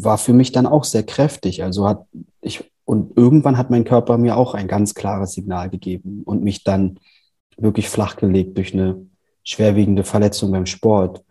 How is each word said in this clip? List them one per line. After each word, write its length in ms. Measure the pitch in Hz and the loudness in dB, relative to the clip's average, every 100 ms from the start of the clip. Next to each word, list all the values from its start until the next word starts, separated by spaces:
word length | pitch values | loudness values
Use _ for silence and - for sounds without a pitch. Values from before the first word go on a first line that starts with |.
war 160 | 107 107 | 0 0
für 160 | - | 4
mich 200 | 123 127 | 4 4
dann 120 | 123 127 | 2 2
auch 200 | 151 - | 2 0
sehr 180 | 113 | -4
kräftig. 600 | 107 - 139 - 95 92 | -4 -2 -2 -2 -8 -6
Also 240 | 95 95 101 | -6 -2 0
hat 180 | 104 - 82 - _ | -2 -8 -20 -20 _
ich, 320 | - - - _ - | -14 -12 -16 _ -4
und 320 | 113 87 - | -2 0 4
irgendwann 400 | 120 151 143 127 | 6 6 4 0
hat 120 | 131 | 2
mein 140 | 120 | 0
Körper 340 | 117 123 120 120 | 4 2 2 2
mir 200 | 120 113 | 2 2
auch 160 | 123 | 0
ein 140 | 104 92 | -2 -4
ganz 280 | 101 104 - | -2 -2 -2
klares 380 | 101 98 95 | -6 -4 -6
Signal 360 | 95 95 90 90 | -8 -8 -8 -8
gegeben 520 | 90 95 90 92 101 | -8 -8 -10 -10 -12
und 200 | - 101 | -6 -4
mich 200 | 101 101 | -2 -4
dann 360 | - 95 95 92 _ _ _ _ _ - | -2 0 0 -4 _ _ _ _ _ -2
wirklich 320 | 110 104 - | -2 0 -4
flachgelegt 680 | - 98 - 101 95 92 - | -2 -4 -2 0 0 0 -4
durch 160 | 95 | -4
eine 320 | 98 95 92 - _ _ _ | -2 -2 -4 -12 _ _ _
schwerwiegende 600 | - - 107 101 101 98 | -12 0 2 4 2 2
Verletzung 480 | 95 107 104 - 101 | 0 0 0 0 -2
beim 140 | 95 92 | -2 -4
Sport. 580 | - 113 104 90 - _ | -2 2 2 0 -4 _